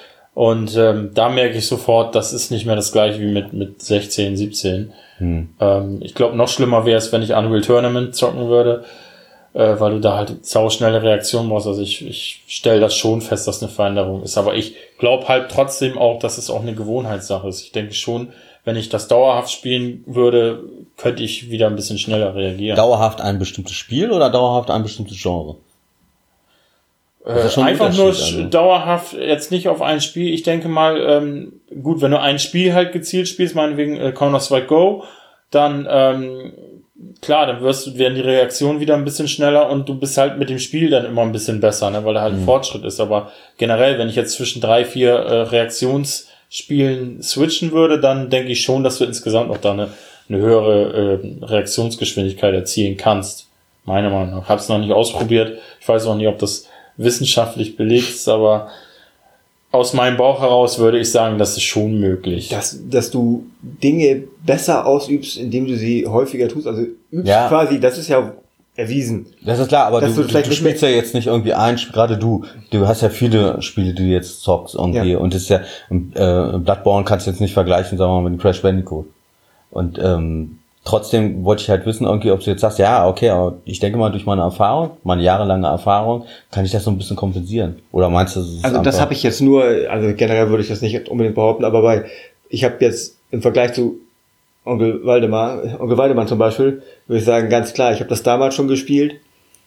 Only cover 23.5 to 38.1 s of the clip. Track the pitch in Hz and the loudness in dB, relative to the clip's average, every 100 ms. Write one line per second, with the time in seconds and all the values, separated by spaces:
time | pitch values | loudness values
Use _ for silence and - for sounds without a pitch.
23.5 | - 92 92 - 123 214 196 135 120 123 | -8 -10 -12 -6 -4 0 2 2 2 2
24.5 | 123 117 104 107 - 104 98 95 87 76 | 0 0 -2 -4 -8 -12 -8 -4 -4 -6
25.5 | - _ _ _ _ _ _ _ _ _ | -14 _ _ _ _ _ _ _ _ _
26.5 | _ _ _ _ _ _ _ - 117 113 | _ _ _ _ _ _ _ -4 0 2
27.5 | 135 131 135 202 180 190 185 160 170 - | 2 2 2 2 4 4 2 -2 -4 0
28.5 | 165 180 180 170 175 - - 135 147 - | 2 4 4 2 -4 -4 -8 -2 -2 -2
29.5 | 180 180 165 135 156 147 170 175 165 165 | -2 -2 -2 -2 -2 -4 -4 -4 -2 -2
30.5 | 165 165 160 160 156 - 147 147 143 - | -2 -2 0 2 2 2 2 0 -6 -12
31.5 | - _ 143 135 160 135 143 143 143 - | -20 _ -8 -4 0 2 2 2 0 -2
32.5 | 175 180 175 175 175 165 185 180 - 180 | 0 2 2 0 -2 -4 -4 -4 -2 -2
33.5 | 165 151 147 147 147 135 127 143 139 - | 0 -2 -2 -4 -2 -4 0 0 0 2
34.5 | 135 131 156 185 202 - - _ _ _ | 0 4 4 4 2 -8 -20 _ _ _
35.5 | 147 147 143 139 139 135 131 131 131 131 | 2 2 0 0 4 4 2 -4 -10 -16
36.5 | - - - _ _ - - - 147 139 | -20 -20 -20 _ _ -20 -14 0 2 2
37.5 | 123 131 135 135 123 127 | 0 0 -2 -4 0 0